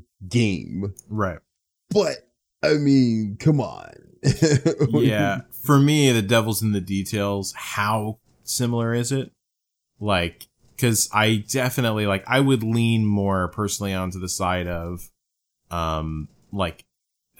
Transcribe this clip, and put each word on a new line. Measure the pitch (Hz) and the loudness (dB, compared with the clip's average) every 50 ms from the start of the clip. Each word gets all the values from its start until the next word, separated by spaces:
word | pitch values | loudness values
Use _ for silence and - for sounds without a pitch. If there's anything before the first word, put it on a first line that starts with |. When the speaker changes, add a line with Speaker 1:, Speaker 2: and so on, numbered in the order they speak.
| - _ _ - 98 92 | -18 _ _ -18 -12 -2
Speaker 1:
game, | - 120 113 104 95 71 50 50 - 92 98 101 98 - _ - | 0 2 2 2 0 -2 -6 -8 -8 -6 -6 -6 -8 -12 _ -10
Speaker 2:
Right. | 104 107 101 92 82 - _ _ _ _ _ _ _ _ _ - | -6 -4 -4 -4 -6 -10 _ _ _ _ _ _ _ _ _ -2
Speaker 1:
but, | 175 208 190 151 131 - - _ _ _ _ _ _ - | 0 2 2 2 -2 -6 -12 _ _ _ _ _ _ -2
I | - 156 151 | 0 2 2
mean, | 151 143 139 139 135 127 120 113 110 110 101 104 - | 4 4 4 6 6 6 4 2 0 -2 -4 -6 0
come | - 156 156 135 | 2 2 2 2
on. | 110 80 58 50 50 50 - - - - - - - | 0 -4 -8 -14 -18 -18 -20 -20 -20 -20 -14 -2 0
<laughs> | 135 - - 165 156 147 131 - 165 - - 151 113 | 0 2 4 4 4 4 4 2 0 0 2 0 2
Speaker 2:
Yeah, | 123 - - 117 107 104 101 101 98 123 - - | 2 2 2 2 2 2 0 0 -2 -4 -6 -12
for | - - - 139 147 139 | -16 -8 0 4 6 6
me, | 139 147 151 151 143 135 | 6 6 4 4 4 4
the | 120 113 | 4 4
devil's | 101 98 120 117 104 113 107 - 110 | 2 4 2 2 2 2 -2 -2 0
in | 107 | 0
the | 104 98 | 0 0
details. | 87 92 98 98 92 - 110 104 101 101 101 101 95 - - | -2 -2 -4 -4 -2 -2 -2 -2 -2 -2 -2 -4 -6 -8 -10
How | - - - - 104 101 104 110 110 104 110 110 _ _ _ _ _ - | -12 -12 -8 -4 -2 0 0 0 -2 -2 -4 -8 _ _ _ _ _ -10
similar | - - - 123 120 120 117 117 117 117 | -8 -4 -2 -2 0 0 -2 -2 -2 -2
is | 120 120 123 | -2 -2 -2
it? | 135 135 127 - _ _ _ _ _ _ _ _ _ _ _ _ _ - | -4 -4 -6 -8 _ _ _ _ _ _ _ _ _ _ _ _ _ -8
Like, | 104 104 98 90 85 85 - - - _ _ _ _ _ _ - | -2 0 0 2 0 -2 -4 -10 -20 _ _ _ _ _ _ -2
'cause | 127 120 110 104 - - - | 0 0 2 2 0 0 2
I | 107 107 110 113 104 104 - | 2 2 2 2 0 -2 -4
definitely, | - 135 123 127 - 139 123 113 107 107 107 101 | -4 -2 -2 -2 -2 -2 -2 0 0 0 0 0
like, | 98 95 - - | 0 -2 -2 0
I | 123 135 | 2 2
would | 139 135 135 117 110 | 4 4 2 2 0
lean | 110 117 117 117 117 113 113 107 | 0 0 2 2 2 2 2 2
more | 104 104 101 98 98 98 92 90 87 | 2 2 2 2 0 0 0 0 -2
personally | - - 104 98 - - 101 98 95 | -2 -4 -4 -4 -4 -4 -4 -4 -4
onto | 92 92 92 90 92 | -4 -4 -6 -6 -8
the | 92 90 | -8 -8
side | - - 98 90 90 90 87 87 | -6 -4 -2 -2 -2 -2 -2 -4
of, | 87 85 85 87 87 85 - - _ _ _ _ _ _ _ _ _ _ _ - | -6 -6 -6 -8 -10 -10 -12 -16 _ _ _ _ _ _ _ _ _ _ _ -10
um, | 85 85 82 80 80 78 78 78 78 78 73 - _ _ _ - | -6 -4 -4 -2 -4 -4 -4 -6 -6 -6 -8 -10 _ _ _ -12
like, | - 101 95 85 - _ - _ _ _ _ _ _ _ _ _ _ - | -6 -4 -4 -4 -6 _ -20 _ _ _ _ _ _ _ _ _ _ -10